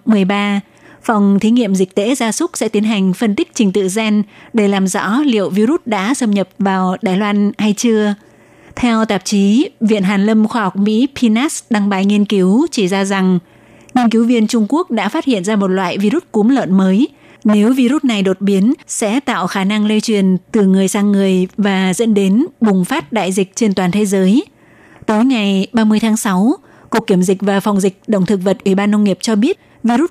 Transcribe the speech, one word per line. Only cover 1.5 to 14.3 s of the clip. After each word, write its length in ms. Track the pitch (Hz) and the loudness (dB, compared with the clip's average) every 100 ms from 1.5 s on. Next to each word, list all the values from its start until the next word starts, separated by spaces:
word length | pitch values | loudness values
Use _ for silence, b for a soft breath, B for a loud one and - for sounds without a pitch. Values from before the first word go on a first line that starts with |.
nghiệm 240 | 240 214 190 | 2 0 0
dịch 200 | 190 - | -2 -2
tễ 200 | 208 277 | -2 -2
gia 160 | 226 | -2
súc 200 | - 330 | -4 -6
sẽ 160 | - 220 | -4 -4
tiến 140 | 208 | -2
hành 300 | 214 214 190 | 0 0 -2
phân 220 | 180 226 208 | 0 -2 -2
tích 160 | - - | -2 0
trình 160 | 208 | 0
tự 160 | 202 190 202 | 0 -2 -2
gen 280 | 220 208 202 B B | 0 0 -2 B B
để 140 | 226 202 | 0 0
làm 200 | 196 190 | 2 0
rõ 340 | 202 185 240 294 | -2 -2 0 0
liệu 240 | 220 175 | 0 0
virus 300 | 190 226 330 - | 0 0 0 -2
đã 280 | 208 190 | -4 -2
xâm 180 | 285 233 | -2 0
nhập 180 | 202 185 - | 0 -2 -4
vào 360 | 196 190 185 180 | -2 0 -2 -2
Đài 160 | 185 185 | -2 -2
Loan 340 | 208 202 202 - | 0 0 0 0
hay 160 | 214 202 | -2 0
chưa. 360 | 240 220 208 202 B B B B B B | 0 2 0 -4 B B B B B B
Theo 300 | 240 226 220 | -2 0 0
tạp 200 | 202 - | -2 -2
chí 440 | 202 196 220 330 - | 0 2 2 0 -2
Viện 240 | 214 214 | 0 0
Hàn 220 | 185 202 208 | 0 0 2
lâm 220 | 220 214 | 2 0
Khoa 140 | 247 | 0
học 140 | 196 196 | -4 -2
Mỹ 320 | 202 220 277 - | 0 0 -2 0
pnas 440 | 233 220 311 - - | 0 2 0 -4 -4
đăng 200 | 208 202 | -2 0
bài 160 | 190 196 | 0 0
nghiên 200 | 208 202 | 0 0
cứu 420 | 196 180 220 330 | 2 2 2 0
chỉ 160 | - 180 | 0 -2
ra 180 | 196 196 | 0 -2
rằng, 340 | 196 185 180 - B B B B 254 | 0 0 0 -4 B B B B -2
nghiên 140 | 233 | 0
cứu 160 | 226 | 2
viên 220 | 233 | 2